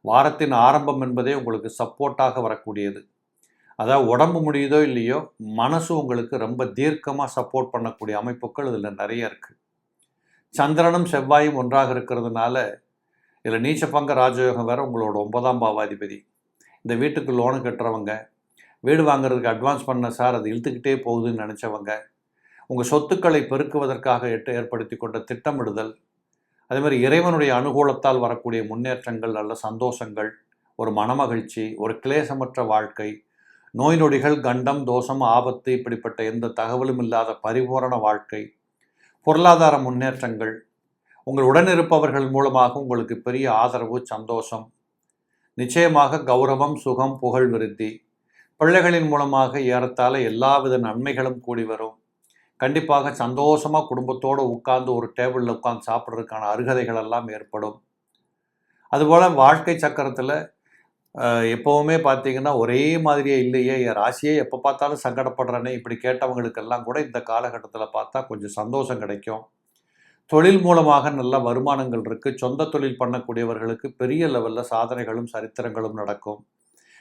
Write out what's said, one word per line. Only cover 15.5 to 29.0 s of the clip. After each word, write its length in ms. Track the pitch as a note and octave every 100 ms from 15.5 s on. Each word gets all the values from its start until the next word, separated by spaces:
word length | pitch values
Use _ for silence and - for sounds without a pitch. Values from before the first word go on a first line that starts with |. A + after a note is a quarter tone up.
| B2
பாவாதிபதி. 680 | A2+ G#2+ G#2+ G2+ G2+ G2+ _ _ _ _ _ _
இந்த 180 | - A#2
வீட்டுக்கு 320 | D3 D3 C3
லோனு 260 | B2 A#2+ C3
கட்டுறவங்க, 720 | B2 A#2+ A2+ A2 G2+ A2 - _ _ _ _ _
வீடு 240 | B2+ D#3
வாங்குறதுக்கு 520 | D3+ C3+ C3 B2+ A#2 A2
அட்வான்ஸ் 300 | C3 C#3 C3+
பண்ண 240 | B2 A#2+
சார் 260 | A#2 B2 A#2+
அது 160 | G#2+
இழுத்துக்கிட்டே 500 | A#2 B2 B2 C3+ C3+ A#2+
போகுதுன்னு 500 | A#2 A#2 A2+ G#2+ G#2
நினைச்சவங்க, 440 | A2+ G#2 G#2 G#2+ - _ _ _ _ _ _
உங்க 160 | B2+
சொத்துக்களை 580 | A#2+ D3 D3 F#3 F3 D#3
பெருக்குவதற்காக 880 | - C3+ D3 D3+ C3+ B2+ C3 B2 B2
ஏற்ப-, 240 | A2+ A#2+
ஏற்படுத்தி 420 | A#2+ A#2+ A#2 A2 A#2+
கொண்ட 240 | A2+ A2
திட்டமிடுதல், 800 | G#2+ A#2+ D3+ C#3 A2 G#2 A2 - _ _ _ _ _ _ _
அதே 120 | C3+
மாதிரி 220 | D3 C3
இறைவனுடைய 520 | C3 D#3+ F3 E3 C#3+
அனுகூலத்தால் 680 | B2 C#3 C3+ C#3+ B2+ C#3 B2+
வரக்கூடிய 440 | A#2+ A#2 A#2+ A2+
முன்னேற்றங்கள், 680 | G#2+ A2+ B2+ B2+